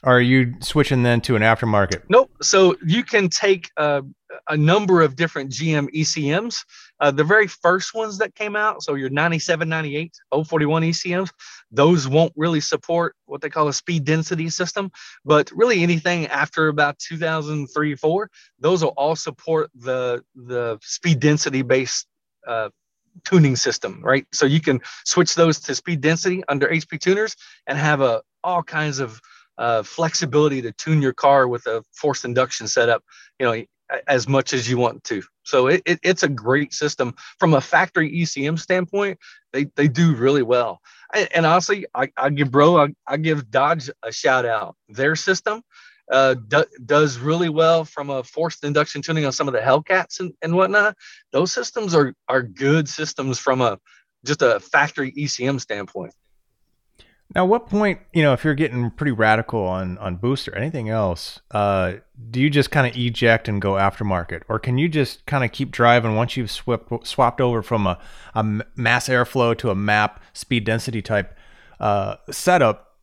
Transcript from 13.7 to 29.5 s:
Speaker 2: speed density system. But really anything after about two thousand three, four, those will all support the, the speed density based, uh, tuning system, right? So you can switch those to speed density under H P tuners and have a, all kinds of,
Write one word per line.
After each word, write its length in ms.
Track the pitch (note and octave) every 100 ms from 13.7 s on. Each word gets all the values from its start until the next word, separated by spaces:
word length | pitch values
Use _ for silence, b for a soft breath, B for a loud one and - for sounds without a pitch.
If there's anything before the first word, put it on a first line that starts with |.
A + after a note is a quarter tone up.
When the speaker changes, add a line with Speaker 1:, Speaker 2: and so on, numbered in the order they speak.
Speaker 2:
speed 320 | C#3 - E3+
density 460 | C#3 D#3+ D#3+ E3+ E3
system. 400 | - F3+ - G3 B B B
But 260 | C#3 D3+ -
really 280 | - A#3 G#3
anything 440 | E3+ E3 F3 F3 D#3
after 420 | C#3 D3+ - D#3
about 300 | D3 D3 C#3+
two 180 | - E3
thousand 520 | E3 D#3+ D3+ D3+ C#3
three, 260 | - D3+
four, 360 | C#3 D#3 F3 G#3 b b _
those 240 | D#3 F3+
will 120 | D#3 -
all 200 | C#3+ D#3+
support 540 | - C#3 - D#3+ D3+
the, 480 | B2+ A#2+ B2+ B2+ B2 _
the 440 | C3 B2 B2 A#2 A2
speed 380 | - - E3+ D3
density 420 | D3 D3+ - C#3
based, 440 | A#2+ C3 B2+ - - _ _ _ -
uh, 220 | A2+ G#2+ _ _ _ _ F3
tuning 320 | - F#3 D3 B2
system, 440 | C3+ - A2 F2+
right? 240 | - C3+ -
So 120 | -
you 160 | C#3 D#3
can 200 | D3+ B2+ B B
switch 300 | - - E3+
those 260 | - E3 D3+
to 140 | -
speed 260 | C3 - E3
density 420 | D3 E3 F#3+ F#3 F#3
under 220 | C#3+ C#3+
H 180 | E3 -
P 100 | D#3+
tuners 380 | - G3 A3 - B B -
and 120 | C#3
have 220 | D3+ D3
a, 220 | C3+ A2+ - _
all 180 | F3 F3+
kinds 360 | E3 D#3 D3+ C3+
of, 220 | B2+ A2 b b b